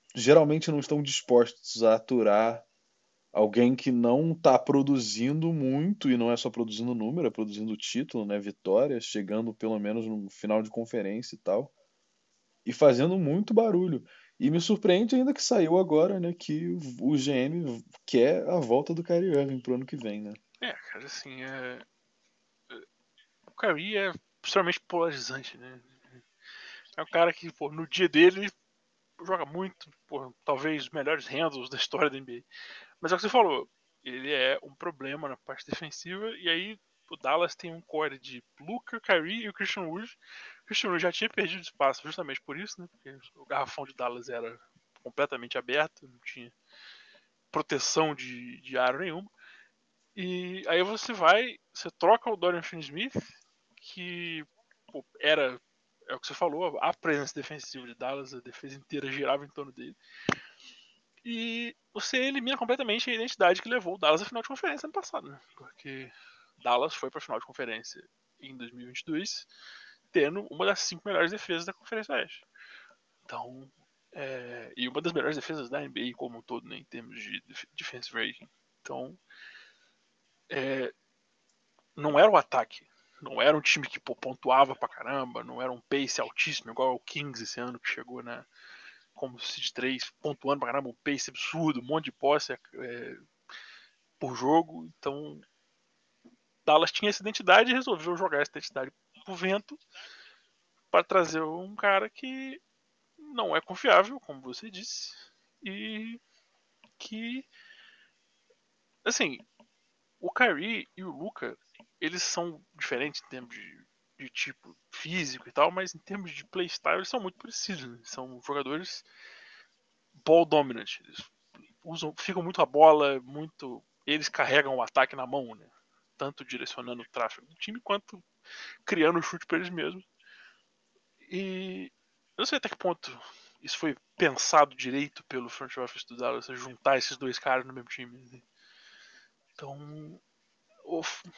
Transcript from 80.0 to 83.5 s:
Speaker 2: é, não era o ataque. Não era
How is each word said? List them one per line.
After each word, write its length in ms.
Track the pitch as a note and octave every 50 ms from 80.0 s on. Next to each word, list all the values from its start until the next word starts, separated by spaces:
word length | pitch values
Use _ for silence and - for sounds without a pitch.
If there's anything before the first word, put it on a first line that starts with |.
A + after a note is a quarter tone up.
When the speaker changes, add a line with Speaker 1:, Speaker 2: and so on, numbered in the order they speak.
| _ _ _ _ _ _ _ _ _ -
Speaker 2:
é, 420 | - C#3 C3 C3+ C3+ C3+ B2+ - - _ _ _ _ _ _ _ _ _ _ _ _ _ _ _ _ _ _ _ _
não 220 | - D3 D3+ D3 C#3+
era 120 | F3+ G#3+
o 80 | G#3 E3
ataque. 500 | C#3 - - B2+ A2+ - - - - _ _ _ _ _ _ _
Não 200 | D3+ C3 C3 A2+
era 140 | A#2 C#3+